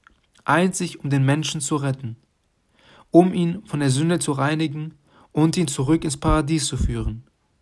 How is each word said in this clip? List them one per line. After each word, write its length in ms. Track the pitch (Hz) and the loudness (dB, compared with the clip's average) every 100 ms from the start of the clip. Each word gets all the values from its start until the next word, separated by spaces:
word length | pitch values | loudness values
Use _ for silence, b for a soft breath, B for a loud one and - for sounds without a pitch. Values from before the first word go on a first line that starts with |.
| _ _ _ _ - | _ _ _ _ 0
einzig 580 | 156 185 180 175 - | 2 2 -2 -8 -8
um 60 | 143 | -2
den 160 | 139 135 | 2 2
Menschen 340 | 143 147 156 | 2 -2 -6
zu 160 | - 151 | -4 -2
retten, 400 | 139 131 113 117 _ _ _ _ _ b b b b | -2 -6 -8 -14 _ _ _ _ _ b b b b
um 240 | 160 185 | 6 6
ihn 300 | 185 170 180 - | 4 -2 -2 -6
von 140 | 147 | -2
der 100 | 139 | 0
Sünde 300 | 131 165 175 | 2 2 0
zu 120 | - | -2
reinigen 640 | 139 139 156 156 147 160 - b b b | -2 -2 0 -2 -4 -10 -14 b b b
und 260 | 151 160 180 | 0 2 2
ihn 100 | 160 | -2
zurück 360 | - 135 160 | -2 0 0
ins 140 | 160 135 | 0 -4
Paradies 500 | 160 156 143 160 - | 0 0 2 -2 -2
zu 100 | 131 | -2
führen. 460 | - 117 110 113 - _ _ _ | -2 -2 -6 -8 -12 _ _ _